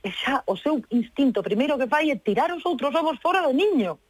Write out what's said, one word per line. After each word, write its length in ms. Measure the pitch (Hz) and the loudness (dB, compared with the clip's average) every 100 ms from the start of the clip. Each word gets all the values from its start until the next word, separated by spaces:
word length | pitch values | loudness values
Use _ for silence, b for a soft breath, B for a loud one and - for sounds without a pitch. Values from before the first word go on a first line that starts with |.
| 196 | -8
e 80 | |
xa 320 | - - 262 - | -4 -2 -2 -2
o 80 | 190 | -4
seu 240 | 294 302 - | -2 -2 0
instinto 480 | 240 226 - 269 208 | -2 -2 0 2 2
primeiro 340 | 185 214 294 277 | -2 0 0 0
que 80 | 254 | 0
fai 240 | 302 311 | 0 0
é 20 | 254 | 0
tirar 380 | - 208 330 | 0 0 0
os 80 | 349 | -2
outros 300 | 349 277 285 | -4 -2 0
ovos 240 | 311 311 277 | 0 -2 -2
fora 220 | 330 381 | 0 2
do 100 | 320 262 | 2 2
niño. 400 | 415 320 185 151 | 2 2 0 -6